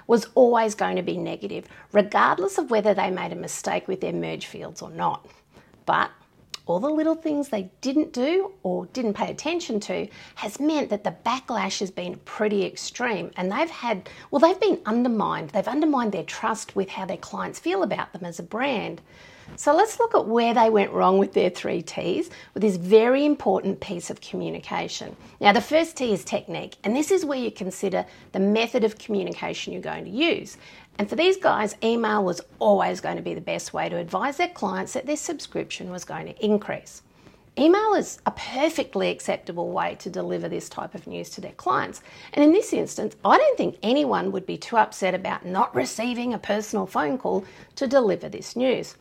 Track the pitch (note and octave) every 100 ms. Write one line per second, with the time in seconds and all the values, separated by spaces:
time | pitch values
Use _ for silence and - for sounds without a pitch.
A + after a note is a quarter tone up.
0 | - A3+ - C4 A#3+ A#3 A3 G#3 F#3 F#3
1 | F3 F3 E3 E3+ G3+ F3 - - - G#3
2 | G3+ G#3+ A#3+ F4 G4 F4+ C#4 A3 G#3 F#3+
3 | F#3 F#3 F3 F3 E3 - - F3+ - F#3
4 | F3 E3+ E3 D#3+ - - D#3+ E3+ - E3
5 | F3 - - _ _ - _ _ - D#3
6 | - - _ _ _ - - F3 C4+ D#4
7 | D#4+ D#4+ D#4+ D4 C#4 G#3+ F#3 _ C4 C#4+
8 | D4+ B3 C#4 F#4 F#4+ - F#3 F3+ F3+ B3+
9 | A3+ G3+ F3+ - D4+ F4 E4+ G#3 - F3+
10 | F#3+ - - - G#3 - D4+ D4+ - G#3
11 | F#3 D#3+ A#3 B3+ - A3 F#3+ - F#3+ F#3
12 | F3+ - - - G#3+ G3+ F3 - - -
13 | A#3+ F#3 E3+ - F#3 A#3 E4 - A#3+ F#3
14 | - - - C#4+ E4 F#4+ G#4 - G#3+ A#3
15 | B3 A3 E3 D#3+ D3+ G3+ G3+ C#4 D#4+ C4+
16 | A3 F#3 D3+ - A3+ A3 - G3 F#3+ -
17 | F#3+ F3+ - F#3+ F#3 - E4 F#4+ B3+ E3
18 | - F3 F3 E3+ E3+ A3 C#4 G#3+ E3+ E3
19 | - - - - - - D4 D#4+ G#4+ -
20 | A4+ - G#3 A#3 A#3 A#3 A3+ G#3+ G3 F#3
21 | F#3 G3 G3 G3 F3+ - - F3 E3+ -
22 | E3+ A3 - - - - G#3 F3+ F3+ A3
23 | A#3+ C4+ D4 C#4+ G#3+ F#3+ F#3+ - - F3
24 | - - - F3+ E3+ E3+ - E3+ F3 -
25 | - - - - G3+ G#3+ - D#4 E4 -
26 | B3 F#3 - - - D#3+ F#3 - G3+ B3+
27 | D4+ F#4+ D4+ C4 A3+ - F#3+ - G3 F3+
28 | - - - G3 G3 A3 A#3 B3+ G#3+ G#3+
29 | - G3+ F3 E3+ E3+ E3 - F#3 D#3+ D#3+
30 | E3+ A3 E4 A3 - - - - - -
31 | G#3 A#3 F4+ F#4+ - G#3 G#3 - A3+ A#3
32 | A3 G#3 F#3 E3+ - - G#3+ G3 F3+ F#3
33 | E3 E3+ E3+ E3+ F3 E3+ - D#3+ E3+ E3+
34 | E3+ F#3 C4 C#4 F4 - G3 F#3 - -
35 | C4 D4+ - D4 - E3 - - F#3 F3+
36 | - D#3 D#3+ - G#3+ G#3 - - - -
37 | _ _ - - _ - D#4 G4 G#4+ F4+
38 | - - - - - C4 D#4+ D4+ - G3
39 | F3+ E3+ - - - E3+ F3 E3+ E3+ -
40 | F#3+ F3+ F3 F3 E3+ E3+ - - - -
41 | - F3 E3+ - - - - C4 - -
42 | - - - - D4+ F#4 - - D#3 -
43 | G#3+ - G3+ E4+ D5+ A#4+ - - G#3+ C#4+
44 | C4+ F3+ F#3+ F#3+ F3+ E3 - A#3 G#3 -
45 | F#3+ F3+ F#3 F3+ F3+ F#3+ B3+ - B3+ -
46 | A#3+ A#3+ B3 G#3+ - G#3 G#3 G#3 F#3 -
47 | D4 B3+ F#3 F#3 G3 - - - C4 C4+
48 | G#3+ E3+ D#3 - - A#3 B3+ G#3+ - -